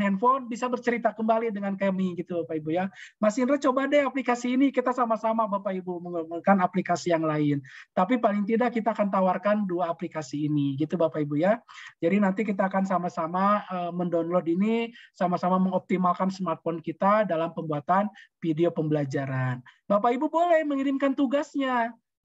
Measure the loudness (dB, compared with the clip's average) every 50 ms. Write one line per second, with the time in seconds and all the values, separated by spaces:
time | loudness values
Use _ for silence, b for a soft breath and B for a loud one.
0 | 2 2 2 2 4 4 4 2 0 -4 -6 -4 -2 -2 -2 -2 0 0 0 2
1 | 0 -2 -2 0 0 2 2 2 0 -2 -4 -4 -4 -4 -2 0 0 0 0 0
2 | -2 -2 -2 -4 -6 -4 -4 -4 -4 -4 -6 -6 -4 -2 -2 -2 -2 -4 B B
3 | B B B 0 0 2 2 2 2 2 2 2 2 2 2 0 2 2 4 2
4 | 2 2 -2 -2 -2 0 -2 0 0 0 2 2 2 2 2 0 0 0 0 0
5 | 0 0 0 0 0 0 0 0 0 0 -2 -2 -4 -4 -6 -6 -6 -6 -8 -8
6 | -8 -6 -6 -6 -6 -6 -8 0 2 4 4 4 2 0 0 -2 -2 0 -2 -2
7 | 0 0 0 2 2 0 0 0 0 0 0 -2 -4 B B B B B -2 0
8 | 0 2 2 2 2 2 0 0 0 0 2 2 2 0 0 0 0 0 0 0
9 | 0 0 2 2 2 2 2 0 0 0 0 0 0 -2 -2 -2 -2 -2 -4 -6
10 | -8 -8 -8 -8 -8 -6 -6 -4 -2 0 0 0 0 0 0 -2 -2 -2 0 0
11 | 0 0 0 -2 -4 -2 0 2 2 2 2 0 B B B B B B B _
12 | 0 2 4 4 4 2 2 0 -2 -2 -2 -2 -2 0 0 0 0 0 0 -2
13 | -2 -4 -4 -4 -4 -2 0 0 2 2 2 0 -2 -4 -6 -4 -4 -4 -2 -2
14 | -2 0 0 0 0 0 0 0 0 0 0 2 2 2 0 0 -2 -4 B B
15 | B B _ -4 -2 -2 0 0 0 2 2 2 2 2 0 -2 -2 -2 0 2
16 | 2 2 0 0 -2 -4 -4 -4 -4 -4 -4 -4 -4 -4 -6 -4 -6 -8 -4 0
17 | 2 4 4 4 2 0 0 -2 -2 -4 -6 -6 -6 -4 -4 -4 0 2 2 2
18 | 2 0 B B B B _ _ -4 -2 0 2 0 0 0 0 0 0 0 0
19 | 0 -2 -4 -4 -4 -4 -4 -2 -2 -2 -4 -6 B B B B _ 0 0 2
20 | 2 2 2 2 0 0 2 2 4 4 4 4 2 2 0 0 0 0 0 0
21 | 0 0 2 0 0 2 0 0 -2 -2 -4 -2 -2 0 0 0 -2 -2 -6 _
22 | _ _ _ _